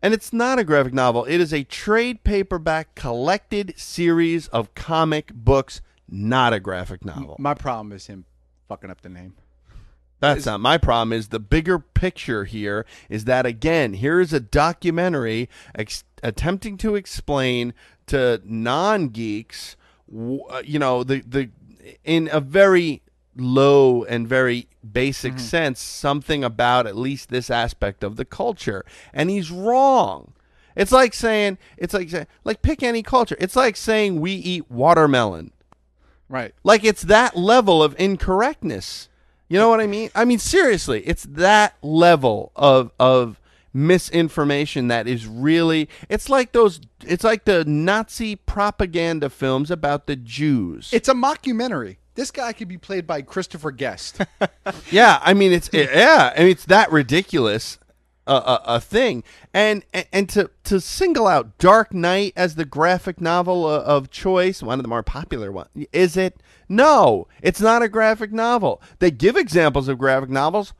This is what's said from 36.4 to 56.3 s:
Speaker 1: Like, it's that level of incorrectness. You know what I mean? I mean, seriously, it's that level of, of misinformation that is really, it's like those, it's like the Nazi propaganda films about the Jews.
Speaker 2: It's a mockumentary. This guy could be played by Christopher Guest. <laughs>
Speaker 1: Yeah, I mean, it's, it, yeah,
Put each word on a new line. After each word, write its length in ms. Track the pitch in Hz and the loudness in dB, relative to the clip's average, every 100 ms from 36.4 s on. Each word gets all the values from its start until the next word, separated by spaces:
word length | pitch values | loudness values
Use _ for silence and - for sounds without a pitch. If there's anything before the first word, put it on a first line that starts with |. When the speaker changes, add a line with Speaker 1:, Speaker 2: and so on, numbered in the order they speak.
| 117 _ | -10 _
Speaker 1:
Like, 200 | - 214 | 2 4
it's 200 | 214 208 | 4 0
that 340 | 165 214 240 175 | 4 4 4 0
level 460 | 180 240 208 165 | 4 4 6 4
of 120 | 151 139 | 4 2
incorrectness. 1080 | 190 190 - 190 240 302 190 104 - - - _ _ _ _ | -2 -2 -2 0 0 -2 -8 -8 -10 -16 -18 _ _ _ _
You 80 | 175 | 2
know 100 | 226 | 4
what 100 | 226 | 4
I 80 | 214 | 0
mean? 220 | 202 226 - | -4 -6 -2
I 100 | 233 | 0
mean, 140 | 240 | 0
seriously, 600 | - 359 330 196 - 110 117 | 0 2 2 0 -2 -6 -4
it's 180 | - | -8
that 520 | 135 143 180 208 208 _ | -8 0 4 4 2 _
level 680 | 147 156 170 165 131 104 - - | -4 4 6 6 4 -2 -8 2
of, 360 | 143 131 120 _ | 6 6 4 _
of 400 | 127 131 120 110 _ _ _ 131 151 180 | 4 4 2 -8 _ _ _ -2 2 2
misinformation 840 | - 165 165 - 147 143 147 - 120 | 2 -2 0 0 -2 -2 -4 -4 -2
that 180 | 117 110 | -2 -2
is 200 | 123 110 | -6 -8
really, 600 | 110 139 165 165 160 151 - - | -4 0 2 2 0 -2 -10 -8
it's 200 | 214 - | -6 0
like 220 | 269 247 | 0 0
those, 280 | 233 220 160 - _ - | 2 2 2 -20 _ -6
it's 180 | 170 | -2
like 220 | 220 220 - | 0 0 2
the 200 | 185 151 | 2 2
Nazi 720 | 147 165 208 220 - 220 208 | 0 0 -2 -4 -8 -8 -8
propaganda 920 | - - 202 202 190 170 165 165 143 | -8 -2 -2 -2 -4 -2 -2 -2 -6
films 420 | - 135 131 147 | -4 -2 -2 -2
about 360 | 170 147 143 - | -4 -2 -4 -6
the 80 | 139 | -10
Jews. 760 | 117 117 151 135 90 69 - | -10 -4 0 0 -2 -8 -4
Speaker 2:
It's 160 | 262 - | -2 0
a 40 | |
mockumentary. 840 | 254 262 302 - 226 247 180 110 95 _ - | 0 0 -2 -6 -4 -4 -6 -8 -14 _ -10
This 160 | 269 | -10
guy 220 | - 240 | -8 -10
could 140 | 220 208 | -10 -12
be 100 | 180 | -16
played 280 | - 196 165 | -8 -8 -6
by 160 | 156 | -8
Christopher 500 | 135 - 180 175 151 | -6 -8 -8 -8 -10
Guest. 500 | 127 135 95 - - 196 | -6 -8 -6 -14 -8 -8
<laughs> 260 | _ 202 _ - 175 - | _ -6 _ -12 -12 0
Speaker 1:
Yeah, 280 | 185 233 151 | 6 8 6
I 120 | 147 | 4
mean, 180 | 202 196 | 4 4
it's, 160 | 175 - | 2 0
it, 160 | 160 139 | -2 2
yeah, 400 | 143 240 320 135 | 4 6 6 4